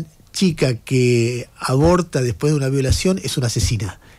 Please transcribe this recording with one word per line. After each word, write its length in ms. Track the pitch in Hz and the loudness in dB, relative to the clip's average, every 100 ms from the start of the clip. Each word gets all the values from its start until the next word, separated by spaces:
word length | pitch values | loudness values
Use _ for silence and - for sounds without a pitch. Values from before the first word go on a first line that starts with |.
| 160 _ - | -6 _ -14
chica 420 | - 190 160 135 | -2 0 2 -2
que 720 | 110 - 131 123 120 117 120 - - | -2 -2 2 4 2 0 -4 -12 -10
aborta 640 | - 131 165 175 175 147 | -2 2 4 4 0 -2
después 300 | 123 - 147 | -2 -2 -2
de 40 | 151 | 0
una 120 | 131 | 0
violación 520 | 139 131 - 185 190 | 0 0 0 0 -2
es 140 | 196 - | -4 -4
una 100 | 120 | -2
asesina. 520 | 120 - 110 104 - - | -2 -2 -2 -6 -10 -20